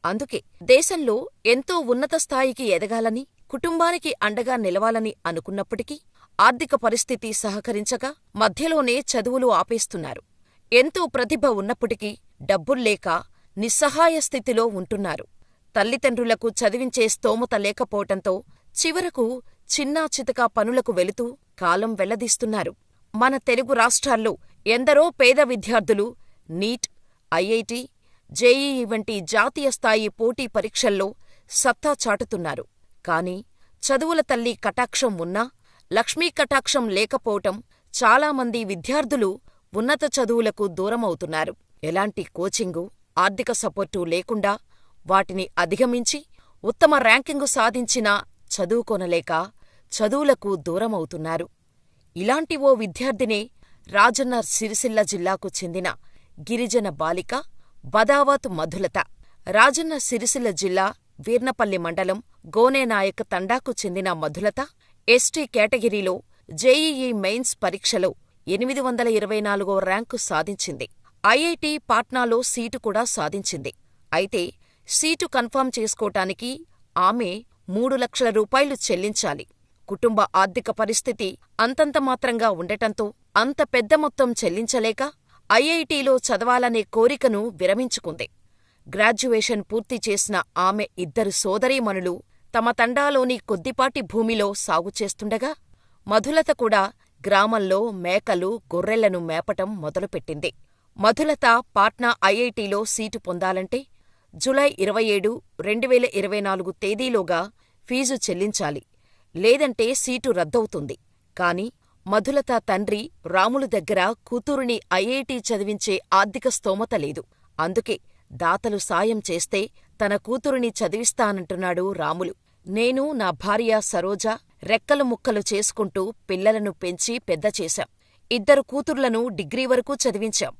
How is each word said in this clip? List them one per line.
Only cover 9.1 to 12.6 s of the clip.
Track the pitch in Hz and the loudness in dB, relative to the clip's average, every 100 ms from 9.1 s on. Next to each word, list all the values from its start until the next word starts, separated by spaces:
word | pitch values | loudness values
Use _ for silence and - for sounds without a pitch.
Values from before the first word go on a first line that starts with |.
| 247 214 254 254 | -2 0 2 4
ఆపేస్తున్నారు. | 185 185 226 - 185 151 - _ _ _ _ _ | 4 2 -2 -4 -6 -10 -12 _ _ _ _ _
ఎంతో | - 277 370 330 | 4 4 0 -4
ప్రతిభ | 262 247 311 277 | -2 -2 0 2
ఉన్నప్పటికీ | 214 196 247 233 220 208 208 _ _ | 0 -4 -4 -4 -4 -6 -12 _ _
డబ్బుల్లేక | 135 190 | -2 -2